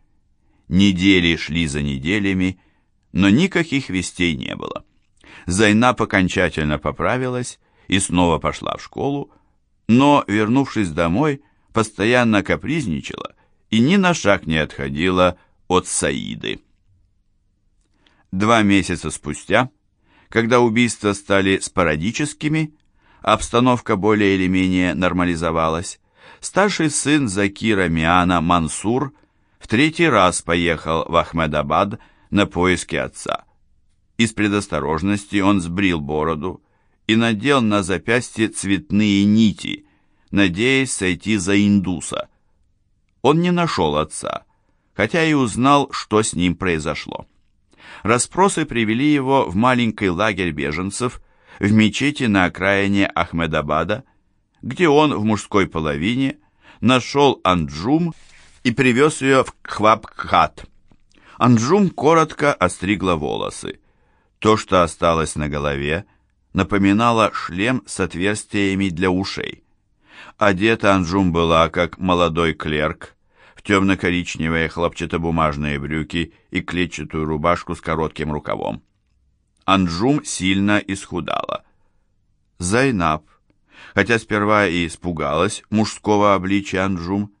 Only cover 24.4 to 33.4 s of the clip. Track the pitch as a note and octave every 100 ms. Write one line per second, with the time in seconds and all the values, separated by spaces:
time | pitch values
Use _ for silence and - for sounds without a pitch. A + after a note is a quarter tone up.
24.4 | F#2 F#2 F#2 F#2 F2+ D2+ F2+ F2 F2+ E2
25.4 | E2 E2 D#2+ D#2+ F2 - _ _ - -
26.4 | - - G3+ - D#3+ C#3+ C#3 D3+ B2+ F#2+
27.4 | G2+ G2+ A2+ G2+ F2+ D#2+ D#2+ F2+ F2+ F2+
28.4 | E2 F2 D#2+ - G2 F#2 C3+ - _ _
29.4 | _ _ - A2 D#3 D#3 E3 A2+ F2+ -
30.4 | - F2 E2+ D#2+ E2 D#2+ - E2 D#2+ E2
31.4 | D#2+ D2 C#2+ D#2+ G2+ A2 _ _ - G2+
32.4 | G2 E2 F2+ E2+ - D2+ C2 - - -